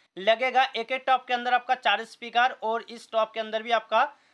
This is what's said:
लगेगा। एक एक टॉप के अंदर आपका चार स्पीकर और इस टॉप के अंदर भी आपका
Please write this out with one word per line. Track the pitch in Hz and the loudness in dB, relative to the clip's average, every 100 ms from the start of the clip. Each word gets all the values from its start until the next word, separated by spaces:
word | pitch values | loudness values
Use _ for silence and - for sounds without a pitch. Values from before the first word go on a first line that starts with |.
| _ - | _ -4
लगेगा। | 196 226 254 247 262 | 2 2 2 2 0
एक | 220 226 | 0 -6
एक | 262 262 | -4 0
टॉप | 254 - | 0 0
के | |
अंदर | 247 247 | -4 0
आपका | 247 247 254 | 0 0 -2
चार | 240 208 226 | 2 0 -2
स्पीकर | - 233 233 254 247 | -14 -6 0 0 0
और | 220 226 | -4 -4
इस | - 226 - | -6 -18 -6
टॉप | 226 220 | -2 -2
के | 220 | -4
अंदर | 220 220 | -6 -6
भी | 226 | -2
आपका | 226 - 220 285 - _ | -2 0 0 0 -4 _